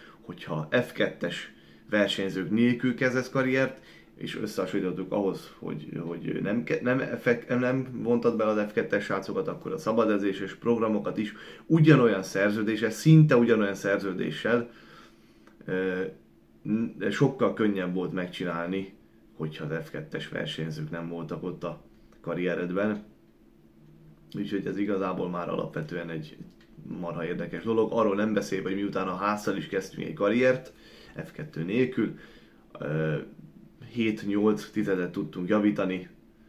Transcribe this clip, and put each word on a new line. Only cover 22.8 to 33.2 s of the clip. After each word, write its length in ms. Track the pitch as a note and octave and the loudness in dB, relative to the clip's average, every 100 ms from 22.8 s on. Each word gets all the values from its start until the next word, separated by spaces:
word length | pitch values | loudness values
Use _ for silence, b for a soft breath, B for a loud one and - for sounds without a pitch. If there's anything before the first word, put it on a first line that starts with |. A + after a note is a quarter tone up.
| G#2+ G#2 - - _ _ - _ - - - - - - - G2+ | 0 -2 -8 -20 _ _ -20 _ -20 -20 -20 -20 -20 -20 -14 -8
Úgyhogy 300 | G2+ G2+ G2 | -4 -2 -4
ez 120 | F#2 | -2
igazából 520 | G2+ F#2+ F#2 F2+ F2+ | -2 0 -2 -2 -4
már 200 | F2 E2+ | -4 -4
alapvetően 600 | F2 E2 - D#2 F2 E2+ | -4 -4 -6 -6 -6 -6
egy 280 | D#2+ D2+ - - - - - - F2 | -8 -10 -16 -20 -20 -20 -18 -12 -8
marha 260 | E2+ D#2+ E2 | -8 -6 -4
érdekes 380 | F2 E2+ E2+ | -4 -6 -6
dolog. 280 | A2 A2+ G#2+ | 0 2 2
Arról 240 | A2+ G#2+ G2 | 4 2 2
nem 180 | A2 | 2
beszélve, 360 | G2+ G2 F#2+ F#2+ | 0 0 -4 -2
hogy 80 | G2 | -2
miután 300 | G2+ G2 F#2 | -2 -2 -2
a 80 | F#2 | -2
házzal 420 | G2+ G#2 - G2 | 0 0 -2 -4
is 100 | - | -2
kezdtünk 400 | F#2+ - - E2+ | -4 -4 -8 -8
egy 60 | |
karriert, 600 | D#2+ G2+ A#2+ B2+ B2+ - B B B B - - | 0 2 4 4 2 -2 B B B B -14 -12
F 60 | |
kettő 320 | - D#2 - | -12 -12 -6
nélkül, 560 | E2+ A2+ B2 - - - B B B B B - | -2 2 0 0 -2 -4 B B B B B -10
ö, 360 | D2 D#2 D#2 D2 | -4 -2 0 -2